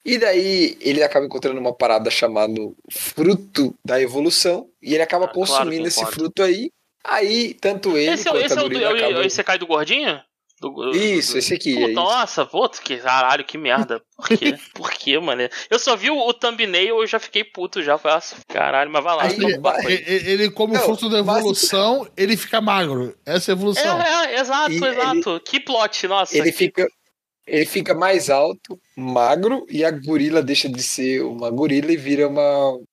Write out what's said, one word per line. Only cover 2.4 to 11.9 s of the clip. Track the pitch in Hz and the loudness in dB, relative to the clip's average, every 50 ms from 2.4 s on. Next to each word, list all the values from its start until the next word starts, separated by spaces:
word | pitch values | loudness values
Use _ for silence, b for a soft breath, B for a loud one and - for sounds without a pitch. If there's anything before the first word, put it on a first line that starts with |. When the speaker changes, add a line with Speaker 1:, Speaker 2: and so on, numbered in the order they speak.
| 107 110 110 107 107 104 - - _ - | 0 0 0 -4 -6 -8 -10 -14 _ -14
Speaker 1:
fruto | - - - - - - 156 175 202 180 - - - - 139 123 - - _ | -10 -8 -8 -8 -2 2 4 4 4 2 0 -4 -2 0 0 0 -2 -6 _
da | - 123 131 | -2 0 2
evolução. | 135 123 123 139 147 170 175 - - 185 175 196 262 - _ _ | 2 0 0 0 0 2 2 2 2 2 0 0 -4 -10 _ _
E | - - 147 | -4 -2 0
ele | 156 165 | 0 2
acaba | 160 - 175 185 | 2 2 0 0
Speaker 2:
Ah, | 180 | 0
claro | - 180 190 190 | 0 -2 0 2
Speaker 1:
consumindo | 139 - 165 165 160 160 160 | 2 2 2 2 -2 -2 -2
Speaker 2:
que | 170 | -2
Speaker 1:
esse | - - | -2 -2
Speaker 2:
importa. | 113 110 107 - | -2 -4 -4 -4
Speaker 1:
fruto | 160 160 - - 196 | -4 -4 0 0 2
aí. | 185 175 196 240 330 - _ _ _ _ _ _ | 2 2 0 -2 -8 -10 _ _ _ _ _ _
Aí, | - - 220 208 202 220 233 233 208 - | -2 0 0 0 0 0 0 -2 -2 -6
tanto | - - 196 208 196 - 202 170 147 | -2 -2 -2 -2 0 -2 0 2 2
ele | 147 156 339 | 2 2 0
Speaker 2:
Esse | - - - | 0 0 0
é | |
o, | 302 | 0
Speaker 1:
quanto | - 269 | 0 2
Speaker 2:
esse | 285 277 | 2 0
Speaker 1:
a | 302 | 0
Speaker 2:
é | |
o, | 294 | 0
Speaker 1:
gorila | 262 262 262 - | -2 0 0 0
Speaker 2:
é | 214 | 0
o, | 214 233 | 2 2
Speaker 1:
acabam | 220 - 190 170 | 0 0 0 2
Speaker 2:
é | 185 | 0
o | 190 | 0
Isekai | 190 - 196 - 190 180 | 0 -2 0 0 0 -2
do | 180 165 | 0 0
gordinho? | 160 151 151 151 214 277 302 226 156 143 - _ _ _ _ _ _ _ | 0 0 2 0 0 0 0 -2 -4 -6 -10 _ _ _ _ _ _ _
Do, | - 139 | -12 -10
do, | 139 143 120 127 143 180 | -10 -6 -6 -2 -2 0
Speaker 1:
Isso, | 208 214 196 170 139 - 123 | 0 2 0 0 0 0 -2
Speaker 2:
do | 127 | -2
Speaker 1:
esse | 123 - 180 | -2 -2 -4
aqui, | 165 - 151 127 | -2 -2 -2 0
Speaker 2:
Puta, | 120 | 2
Speaker 1:
é | 120 | 2
isso. | 113 | 0